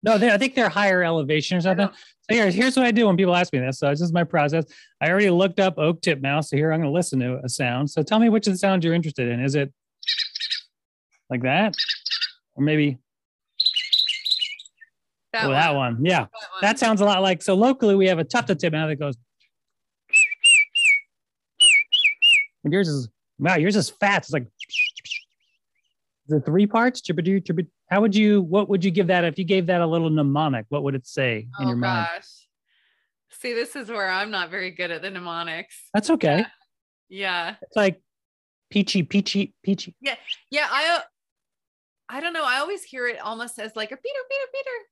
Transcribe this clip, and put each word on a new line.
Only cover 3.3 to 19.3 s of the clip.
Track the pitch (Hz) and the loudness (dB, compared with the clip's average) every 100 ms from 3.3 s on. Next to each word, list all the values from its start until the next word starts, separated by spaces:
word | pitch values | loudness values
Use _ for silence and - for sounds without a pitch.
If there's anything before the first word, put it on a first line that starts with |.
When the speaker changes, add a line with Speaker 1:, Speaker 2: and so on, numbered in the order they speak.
| 175 | 4
Speaker 1:
ask | 180 | 2
me | 135 | 0
this. | 127 135 | -2 -2
So | 143 | -2
this | 147 | 0
is | 175 | 0
my | 170 | 0
process. | 170 170 147 160 151 - - _ | 0 2 2 0 -4 -12 -20 _
I | 151 | 0
already | 185 202 | 2 4
looked | 175 196 185 | 4 2 2
up | 190 160 | 0 2
oak | 156 170 | -2 0
titmouse. | - 143 135 143 147 | -2 -2 -2 -2 -2
So | 139 | 0
here | 156 | 0
I'm | 156 | 0
gonna | 147 | 0
listen | 160 180 135 | -2 0 -2
to | 123 127 | -2 -4
a | 131 | -6
sound. | - 127 123 143 | -4 -4 -2 -2
So | - | -2
tell | 147 214 | 0 4
me | 233 | 4
which | 220 208 | 4 0
of | |
the | 185 | 0
sounds | 196 190 165 | 2 2 2
you're | |
interested | 170 156 143 120 | 0 -2 -2 -2
in. | 120 | 0
Is | 135 143 | 0 0
it | 139 _ _ _ - - - - - - - _ _ _ _ _ _ | -2 _ _ _ -6 -4 -4 -6 -8 -8 -12 _ _ _ _ _ _
like | 127 | -4
that? | 127 151 214 - - - - - - - _ | 0 2 2 0 -6 -6 -6 -6 -6 -10 _
Or | - | -2
maybe | 147 151 147 127 _ _ _ _ _ _ - - - - - - - - - - - _ - _ _ _ _ | 0 2 0 -2 _ _ _ _ _ _ -2 -2 -2 -2 -2 -4 -4 -2 -4 -8 -18 _ -20 _ _ _ _
Speaker 2:
That | 226 220 | -4 0
Speaker 1:
oh, | |
that | 135 160 | 2 2
Speaker 2:
one. | 139 127 117 | 2 -2 0
Speaker 1:
one. | 160 | 2
Yeah. | 175 | 0
Speaker 2:
That | 104 | -2
one. | - 208 185 | -12 -14 -2
Speaker 1:
That | 202 220 | 0 2
sounds | 233 214 | 2 4
a | 202 | 4
lot | 190 | 4
like, | 190 180 | 2 0
so | - 190 | 0 4
locally | 240 269 220 196 | 4 4 4 4
we | 190 | 4
have | 170 | 2
a | |
tufted | 156 240 233 175 | 0 -2 0 -2
titmouse | 175 156 156 | 0 -2 -2
that | 147 | -4
goes. | 147 123 _ | -6 -8 _